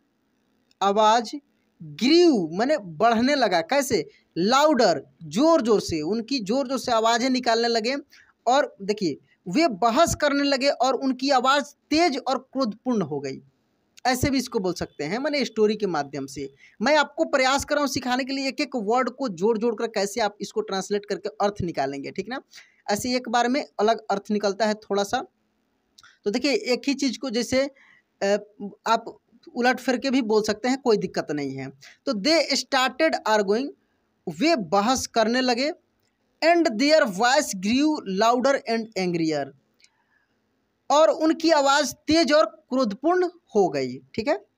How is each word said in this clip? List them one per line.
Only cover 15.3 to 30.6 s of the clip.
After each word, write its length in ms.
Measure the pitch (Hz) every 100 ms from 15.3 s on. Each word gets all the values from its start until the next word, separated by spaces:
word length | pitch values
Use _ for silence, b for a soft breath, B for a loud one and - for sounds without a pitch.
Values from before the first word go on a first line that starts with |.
| 285 220
स्टोरी 300 | - 214 214
के 120 | 202
माध्यम 380 | 160 139 143 135
से। 280 | 147 139 _ b b
मैं 160 | 233 302
आपको 280 | 294 - 320
प्रयास 400 | 277 262 269 -
कर 100 | 294
रहा 60 |
हूँ 60 | 285
सिखाने 360 | 277 247 247
के 100 | 269
लिए, 140 | 269 269
एक 140 | 262
एक 80 | 294 262
वर्ड 340 | 202 247 254
को 200 | 247 269
जोड़ 280 | 165 202 220
जोड़ 180 | 240 214
कर 120 | 226
कैसे 340 | 220 196 240
आप 160 | 208 208
इसको 200 | 196 220
ट्रांसलेट 440 | 208 190 185 202 202
करके 240 | 185 202
अर्थ 320 | - 202 202
निकालेंगे, 500 | 185 156 139 139 135
ठीक 180 | 139 190
ना? 120 | 262 - B B B -
ऐसे 260 | 208 254 247
एक 140 | 254
बार 180 | 240 240
में 180 | 254 - -
अलग 260 | 214 226 -
अर्थ 120 | 196 -
निकलता 340 | 208 208 196 220
है 80 |
थोड़ा 300 | 214 - 202
सा। 240 | 202 254 - _ _ _ _ _ _ _ b b
तो 80 | 208
देखिए, 220 | 220 285
एक 280 | 220 - 240 277
ही 60 |
चीज़ 260 | 277 269 208
को 100 | 269
जैसे, 400 | 226 233 262 277 - b b _ -
अ, 140 | 196 208 - - 202 - -
आप 320 | - - - _ _ - 254
उलट 240 | 240 247
फिर 180 | - 247
के 120 | 269
भी 120 | 262
बोल 220 | 220 214
सकते 240 | 214 214